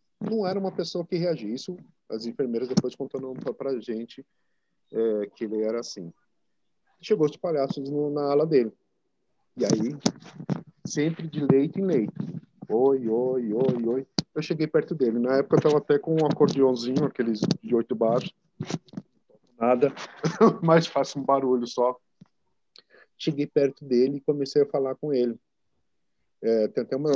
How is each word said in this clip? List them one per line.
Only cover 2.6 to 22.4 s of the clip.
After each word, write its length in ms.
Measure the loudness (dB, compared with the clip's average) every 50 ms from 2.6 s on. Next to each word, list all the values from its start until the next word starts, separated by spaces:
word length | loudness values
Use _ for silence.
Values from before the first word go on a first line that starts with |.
| -2 -2
depois 260 | 0 0 0 0 -2
contando 380 | -8 -8 -8 -8 -8 -8 -8 -10
pra, 180 | -8 -8 -8
pra 280 | -6 -6 -4 -4 -4 -4
gente, 440 | -6 -6 -6 -6 -8 -10 -14 -20 -20 _ _ _ _ _ _ _ _ _ _ _ _ _
é, 340 | -2 0 0 0 0 0 -2 -6 -6
que 80 | -8 -6
ele 180 | -4 -2 -2
era 180 | -2 -2 -2 -4
assim. 320 | -6 -8 -12 -12 -14 -14 -16 _ _ _ _ _ _ _ _ _ _ _ _ _ _ _ _ _
Chegou 260 | -4 0 2 2 2
os 100 | 0 0
palhaços 540 | -2 -4 -2 0 0 0 -2 -2 -6 -6 -4
no, 200 | -4 -2 -2 -2
na 200 | -2 -2 0 2
ala 160 | 2 2 2
dele. 260 | 4 4 4 4 2 -2 _ _ _ _ _ _ _ _ _ _ _ _ _ _ _ _ -2
E 60 | 0
aí, 340 | 2 2 2 0 -2 -2 -2 -2 -2 -2 -6 -14 -20 -18 -12 -8 -6 -6 -6 -8 -12 -18 _ -14
sempre 420 | -6 -2 -2 0 0 -2 -4 -8 -8
de 160 | -6 0 2
leito 340 | 4 4 4 4 2 -2 -2
em 60 | -2
leito. 300 | 0 0 0 0 -2 -4 -8 -10 -10 -10 -12 -14 _ _ _ -6 -2
Oi, 400 | 0 2 4 4 2 2 0 -2
oi, 440 | -2 0 0 0 -2 -2 -2 -2
oi, 340 | -2 0 0 0 0 0 0
oi. 200 | -2 -2 -2 -4 -6 _ -8 -8 _ -6
Eu 80 | -6
cheguei 260 | -4 -4 -2 -2 -2 0
perto 260 | 0 0 0 -2 -2
dele. 240 | 0 0 0 2 0
Na 200 | 0 2 2 0
época 180 | 2 2 2
eu 60 | 2
tava 160 | 4 4 2 2
até 200 | 2 2 2 2
com 160 | 2 0 0
um 120 | 2 2
acordeãozinho, 800 | 2 2 4 2 4 4 4 4 4 4 2 -2 -2 0 0 0
aqueles 360 | 0 0 -2 -2 -2 -2 0 0 0 -2 -2
de 140 | -2 -2 -2
oito 220 | 0 0 -2 -2
baixos. 360 | 0 0 2 2 0 -2 -6 -10 _ _ _ _ -12 -8 -8 -8 -8 _ _ -18 -18 -18 _ _ _ _ _ _ _ _ _ _ 0
Nada, 340 | 2 2 4 4 4 2 0 -2 -14 -16 -8 -6
<laughs> 400 | -4 -2 4 6 6 6 6 4
mas 240 | 4 6 6 6 4
faço 320 | 2 0 -2 -2 -2 -4 -4
um 60 | 0
barulho 420 | 2 2 2 4 2 2 2 0
só. 300 | -2 -2 0 0 0 0 -4 _ _ _ _ -20 _ _ _